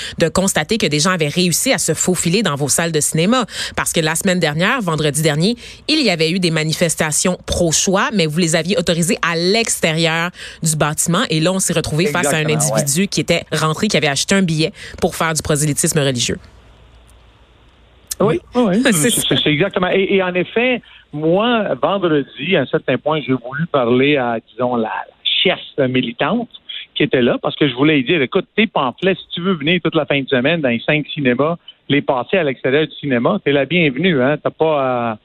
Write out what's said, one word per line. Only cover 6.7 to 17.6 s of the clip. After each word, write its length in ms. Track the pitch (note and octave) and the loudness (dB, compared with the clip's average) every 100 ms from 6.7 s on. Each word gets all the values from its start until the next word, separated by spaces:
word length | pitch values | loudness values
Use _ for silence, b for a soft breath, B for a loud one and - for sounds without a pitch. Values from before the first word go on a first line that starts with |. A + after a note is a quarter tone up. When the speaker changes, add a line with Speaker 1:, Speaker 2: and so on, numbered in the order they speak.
| D#3 E3+ - D#3+ D3 F#3+ F3+ - | 0 0 0 -2 0 -2 -2 -2
Speaker 1:
pro-choix, 600 | - F3 D3 - F#3+ C4 | 0 0 0 0 0 0
mais 140 | G#3+ D#3+ | 0 0
vous 120 | D3+ | 0
les 160 | E3+ E3 | 0 0
aviez 200 | D#3+ G#3 | 0 -2
autorisées 420 | F#3 E3+ E3+ B3 | 0 0 0 0
à 140 | E3 E3 | -2 0
l'extérieur 920 | F3+ A3 A3+ - F3 D#3 E3 D#3+ E3 B B B | 0 0 0 0 0 0 0 0 -2 B B B
du 140 | D#3+ D#3 | -2 0
bâtiment. 460 | D3 D3+ - E3+ B3+ | -2 -2 0 0 0
Et 80 | D#3 | 0
là, 140 | E3 | 0
on 80 | F#3+ | 0
s'est 120 | - | 0
retrouvé 320 | D#3+ D3+ D3+ G3 | -2 -2 0 0
face 260 | F3 D#3+ | 0 0
à 40 | D#3 | 0
un 20 | |
Speaker 2:
Exactement, 340 | D#3 D3+ C#3+ | 0 0 0
ouais. 60 | A2 | 0
Speaker 1:
individu 240 | C#3 D3 G3 | 0 0 -2
qui 140 | - | -2
était 220 | D3 E3+ - | 0 -2 -2
rentré, 360 | D3+ D#3 D#3 G#3+ | -2 -2 0 0
qui 80 | E3 | 0
avait 80 | D3 | 0
acheté 260 | C#3 - | -2 0
un 60 | G3 | 2
billet 320 | F#3+ D#3 D#3 B B B | 2 0 -2 B B B
pour 120 | F3+ | -4
faire 200 | - E3 | -2 -2
du 80 | D#3+ | -2
prosélytisme 560 | - D#3 D3+ C#3 E3 E3 | 0 0 0 0 0 0
religieux. 400 | C#3 B2 - - - - - - - - - - - - _ _ | 0 0 -2 -6 -10 -20 -20 -20 -20 -20 -20 -20 -20 -20 _ _